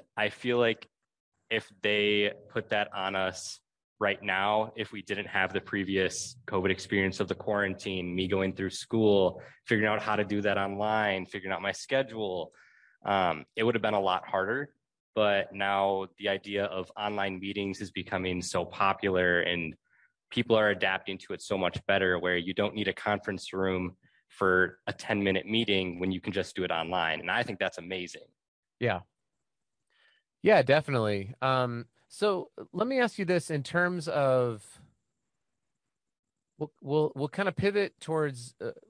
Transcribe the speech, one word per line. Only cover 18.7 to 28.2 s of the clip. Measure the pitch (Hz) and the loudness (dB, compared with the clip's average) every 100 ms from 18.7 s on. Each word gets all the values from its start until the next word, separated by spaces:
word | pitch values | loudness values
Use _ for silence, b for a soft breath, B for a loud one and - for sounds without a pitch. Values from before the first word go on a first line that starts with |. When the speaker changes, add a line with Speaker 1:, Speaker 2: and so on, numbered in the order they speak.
| - 98 98 101 92 90 87 | 0 0 2 2 2 4 4
Speaker 1:
and | 87 87 82 - b b b _ _ | 2 -2 -4 -10 b b b _ _
people | - - 110 | -4 2 4
are | 107 | 4
adapting | 95 95 95 - 95 | 2 0 -2 -4 -10
to | - | -10
it | 90 | -12
so | - 98 | -4 0
much | 90 - - | 0 0 0
better, | 98 95 90 | 2 4 2
where | 90 90 | 2 0
you | 85 | 0
don't | 92 101 104 | -2 -2 -2
need | 98 | -4
a | |
conference | 92 - 104 - 95 - | -2 -2 -2 -2 -8 -6
room | 92 95 92 92 - b b _ | -2 0 0 -4 -8 b b _
for | - 95 92 90 - - | 0 4 6 4 0 -10
a | |
ten-minute | - - 107 98 95 98 | -8 -2 0 2 0 0
meeting | 113 113 98 92 87 | 0 2 2 0 -2
when | 92 | -2
you | 92 | -2
can | - | -2
just | 95 90 - | -4 -4 -4
do | 90 | -2
it | |
online. | 82 82 90 82 78 | -2 -2 0 0 0
And | 85 | -2
I | 104 | -2
think | 120 98 | -2 -2
that's | 95 - | -4 -4
amazing. | 85 95 90 - | -8 -8 -8 -12